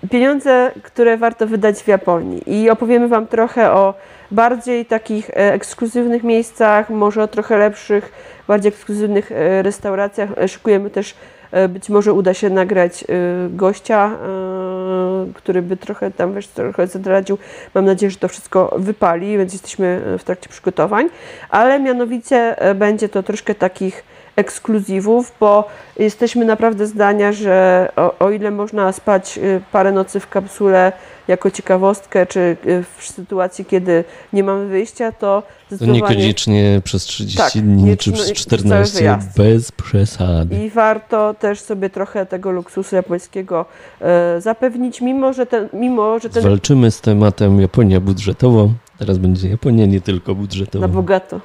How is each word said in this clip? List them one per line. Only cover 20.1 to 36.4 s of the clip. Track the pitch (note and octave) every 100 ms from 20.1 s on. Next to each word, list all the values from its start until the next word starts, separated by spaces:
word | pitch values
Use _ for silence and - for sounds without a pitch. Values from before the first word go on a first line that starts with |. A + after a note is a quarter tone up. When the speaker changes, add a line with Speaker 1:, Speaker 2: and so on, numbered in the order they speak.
| F3+
Speaker 1:
e, |
w |
trakcie | - F#3 -
przygotowań. | - - - F3 G#3+ D#4+ - - - -
Ale | - A#3+ C#4
mianowicie, | C4+ B3 A#3+ A#3+ - B3+ A#3 -
e, | F#3 G3
będzie | G#3 G#3+ G#3
to | G3+
troszkę | F#3+ G#3 - -
takich | F#3+ - F#3+ - - - - -
ekskluzywów, | G3 - - G#3+ G3 F#3+ G3+ A#3 B3 -
bo | G#3+ G#3 G#3 - - -
jesteśmy | G#3+ - A#3+ A#3+ A3+
naprawdę | A3 A3+ G#3+ G#3+
zdania, | G#3+ G3+ G#3 G3+
że | G#3 G#3 F#3 F#3 F#3 F3+ -
o, | E3+ -
o | F#3+
ile | G#3 G#3
można | G#3 G#3 G#3+ F#3+
spać, | F#3+ - G3 F#3+ -
y, | G3 F#3+ F#3+
parę | G#3 G3
nocy | G3 F#3+ G3+
w | -
kapsule | G3+ G3 - G3+ F#3 F#3 F#3+ - - -
jako | F3+ G3
ciekawostkę, | - - F#3 G3 G#3 - G3+ F3+
czy, | G3 F3+ E3 -
y, | F3+ F3 -
w | -
sytuacji, | - F#3 F#3+ F#3 - G3
kiedy | F#3+ F3+ E3+ E3+ - -
nie | G3+
mamy | G3 G3 G3+
wyjścia, | F#3+ A3+ - A3+
to | A3 G3+ G3 G#3 - _
Speaker 2:
To | G3
Speaker 1:
zdecydowanie | A#2 A#2+
Speaker 2:
niekoniecznie | A2 G2+ G2+ G2